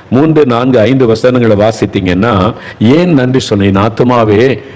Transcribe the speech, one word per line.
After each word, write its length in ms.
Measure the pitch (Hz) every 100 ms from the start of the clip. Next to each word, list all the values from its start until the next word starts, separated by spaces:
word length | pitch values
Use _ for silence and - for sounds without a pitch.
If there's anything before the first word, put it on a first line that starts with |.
| -
மூன்று, 360 | 127 160 151 135
நான்கு, 340 | 117 131 127
ஐந்து 260 | 107 135 123
வசனங்களை 500 | 113 127 127 117 101
வாசித்தீங்கன்னா, 1000 | 107 110 107 101 90 90 117 101 92 - - -
ஏன் 340 | 107 151 180
நன்றி 260 | 147 123 131
சொன்ன? 260 | - 104 98
"என் 120 | 98
ஆத்துமாவே 840 | 110 110 120 123 107 104 131 117 -